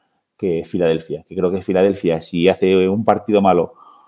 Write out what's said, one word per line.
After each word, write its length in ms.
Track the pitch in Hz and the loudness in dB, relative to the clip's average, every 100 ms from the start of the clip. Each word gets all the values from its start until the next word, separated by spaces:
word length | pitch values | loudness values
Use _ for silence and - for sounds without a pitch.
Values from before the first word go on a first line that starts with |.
| _ _ _ _ | _ _ _ _
que 260 | 98 82 | -4 -4
Filadelfia. 600 | 82 95 85 80 - 78 - | -4 -2 -2 -2 -6 -14 -12
Que 60 | |
creo 160 | 90 90 | -4 -4
que 120 | 95 | -4
Filadelfia, 580 | 90 92 98 95 90 82 | -2 0 2 0 -2 -4
si 280 | - 87 90 | -4 0 2
hace 400 | 90 95 95 92 | 2 2 2 2
un 160 | 101 | 0
partido 380 | 110 104 - 104 | 0 -2 0 2
malo, 320 | 98 87 80 - - _ | 2 2 0 -6 -20 _